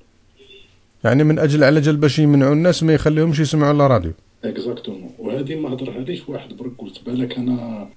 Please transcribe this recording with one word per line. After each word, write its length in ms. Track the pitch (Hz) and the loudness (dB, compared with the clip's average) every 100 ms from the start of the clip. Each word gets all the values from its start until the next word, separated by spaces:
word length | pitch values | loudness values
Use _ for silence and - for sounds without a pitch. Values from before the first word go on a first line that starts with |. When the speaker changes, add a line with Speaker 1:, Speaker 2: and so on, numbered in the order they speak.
| _ _ _ _ - - - _ _ _ | _ _ _ _ -20 -20 -20 _ _ _
Speaker 1:
يعني 200 | - 127 | 0 2
من 140 | 151 156 | 4 2
أجل، 260 | 156 151 | 2 4
على 160 | 135 156 | 4 4
جال 160 | 147 151 | 2 2
باش 220 | 147 143 | 2 4
يمنعوا 340 | 147 143 135 | 4 4 4
الناس 300 | 151 175 170 | 2 2 2
ما 120 | 160 | 2
يخليهمش 440 | 156 156 156 165 151 | 2 2 2 2 2
يسمعوا 340 | 147 160 147 | 0 2 2
لا 140 | 147 139 | 4 4
راديو. 260 | 120 82 - _ _ | 2 0 -8 _ _
Speaker 2:
اكزاكتومون. 640 | 117 - 107 - - 92 87 - | -10 -8 -8 -8 -10 -14 -14 -12
وهذه 360 | 110 127 135 | -8 -6 -6
ما 180 | 156 135 | -6 -6
هضرها 260 | 127 127 107 | -6 -8 -8
ليش 300 | 131 180 - | -8 -8 -10
واحد 280 | 131 - - | -12 -12 -14
برك، 160 | 127 120 | -14 -14
قلت 220 | 101 - 120 | -16 -16 -8
بالك 300 | 123 131 131 | -4 -4 -4
أنا، 480 | 123 123 117 110 101 | -4 -4 -6 -10 -14